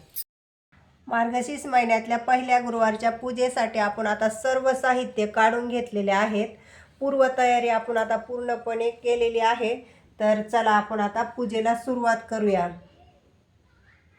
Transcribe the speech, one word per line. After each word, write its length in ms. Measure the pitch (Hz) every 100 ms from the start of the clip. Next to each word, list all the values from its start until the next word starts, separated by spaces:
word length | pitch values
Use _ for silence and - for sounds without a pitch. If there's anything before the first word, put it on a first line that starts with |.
| - - - _ _ _ _ _ _ _ -
मार्गशीर्ष 600 | 233 233 247 240 294 285
महिन्यातल्या 520 | 254 233 226 233 233
पहिल्या 400 | 233 254 254 247
गुरुवारच्या 500 | 240 226 220 214 233
पूजेसाठी 680 | 226 247 240 254 247 220 220
आपण 280 | 208 208 220
आता 220 | 208 220
सर्व 440 | 220 262 262 262
साहित्य 540 | 262 262 254 254 226 208
काढून 420 | 226 226 240 240
घेतलेले 440 | 240 - 202 196
आहेत, 360 | 196 214 208 220 - - - - _
पूर्वतयारी 680 | 269 277 262 254 247 240 233
आपण 280 | 226 226 226
आता 200 | 214 226
पूर्णपणे 720 | 220 247 240 233 240 226 233
केलेली 480 | 233 240 240 233 226
आहे. 360 | 226 240 220 254 - - _ _
तर 220 | 214 214
चला 280 | 214 240 220
आपण 300 | 208 208 220
आता 220 | 202 220
पूजेला 520 | 233 - 240 220 220
सुरुवात 420 | 233 - 247 233 226 -
करूया. 380 | 220 208 190 175 170 - _ - _ _ _ _ _ _ _ _ _ _